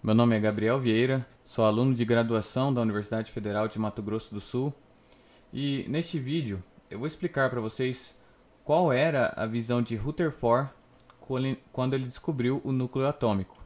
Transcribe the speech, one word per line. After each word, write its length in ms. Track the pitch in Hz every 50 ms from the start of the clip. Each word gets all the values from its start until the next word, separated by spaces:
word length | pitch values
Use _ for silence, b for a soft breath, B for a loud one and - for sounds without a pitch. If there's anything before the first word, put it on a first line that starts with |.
| -
Meu 100 | 107 110
nome 220 | 113 120 120 113
é 60 | 110
Gabriel 400 | 104 107 104 107 107 110 123 139
Vieira, 440 | 131 120 110 113 123 127 135 131 123 - - _ _
sou 200 | - - - 113
aluno 300 | 107 107 113 127 135 131
de 100 | 117 120
graduação 720 | 110 117 117 117 113 117 110 104 - - 131 131 143 135
da 60 | 120
Universidade 500 | 117 110 101 104 101 - 113 110 110 -
Federal 380 | - 117 101 104 101 104 107 110
de 100 | - 107
Mato 240 | 110 107 101 - 101
Grosso 320 | 104 104 113 110 - -
do 60 | 104
Sul 340 | - - - 123 131 147 139 - _ _ - b b b b b b b b b b b -
e 340 | 127 139 143 139 135 - -
neste 300 | - 160 165 - - 156
vídeo 420 | 131 127 147 170 147 113 98 95 90 - _ - _ _
eu 80 | - 104
vou 80 | 123
explicar 420 | 151 151 - - 170 - 139 135 127
pra 100 | - 120
vocês 580 | 110 110 - - 131 127 127 - - - - b b b b b b b _ _ _
qual 280 | - 147 165 180 160 127
era 400 | 123 147 165 151 135 120 - -
a 100 | - 107
visão 340 | 113 110 120 113 113 120 120
de 140 | 120 - 117
Rutherford 760 | 110 104 139 147 - 175 156 143 - - 117 117 123 143 135 - - _ _ - _ - - - _
quando 260 | - - 131 127 131
ele, 160 | 135 131 - - -
quando 240 | - - 127 131 135
ele 120 | 135 131
descobriu 540 | 123 127 - - - 160 127 120 123 131 139 -
o 80 | - 135
núcleo 340 | 131 127 120 - 135 135
atômico. 500 | 139 147 - - 113 104 98 92 - - - -